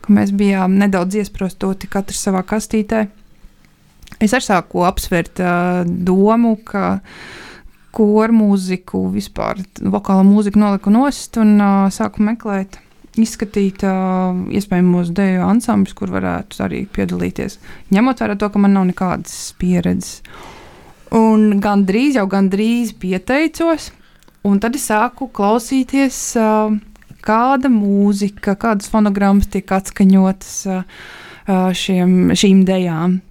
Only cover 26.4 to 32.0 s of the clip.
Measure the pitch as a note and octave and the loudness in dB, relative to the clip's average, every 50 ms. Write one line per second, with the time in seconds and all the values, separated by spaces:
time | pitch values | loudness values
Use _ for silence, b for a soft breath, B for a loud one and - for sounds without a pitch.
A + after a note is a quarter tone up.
26.4 | A3 A3 G#3+ G#3+ G#3+ G#3+ G#3+ G#3+ - - - - - - - _ - - G#3+ A3 | 2 2 2 2 2 0 -2 -4 -6 -10 -20 -20 -20 -20 -20 _ -4 -2 0 2
27.4 | A#3+ C4 C#4 C4+ C4 C#4 B3 A3 G#3 G3+ G3+ G3+ G3+ G3+ G#3 G3 G3+ G3 G3+ - | 2 2 2 2 2 2 2 2 2 2 2 2 2 2 2 0 -2 -4 -6 -6
28.4 | - - G3 G3 - A#3 A3 G3+ - - - A3 G#3 G#3 G3 G3+ G3+ G3 G3 G3+ | -4 -4 -4 -2 -2 -2 -2 -2 -4 -2 0 2 2 2 0 0 2 2 4 2
29.4 | G3 G3+ - G3 - - F#3+ F#3+ F#3+ - - - G3+ F#3+ F#3+ F#3+ F#3+ F#3+ F#3+ F#3+ | 2 0 -2 -6 -4 -2 -4 -4 -4 -6 -2 2 4 6 6 6 4 2 0 -4
30.4 | - - - - - G3 F#3+ F#3 F3+ B B B B B B B B B B B | -8 -14 -14 -10 -8 -6 -6 -6 -8 B B B B B B B B B B B
31.4 | B - G3 F#3 F#3 F#3 F3+ F3+ - - F#3+ F#3 | B -2 0 2 2 0 -2 -2 -2 -2 0 2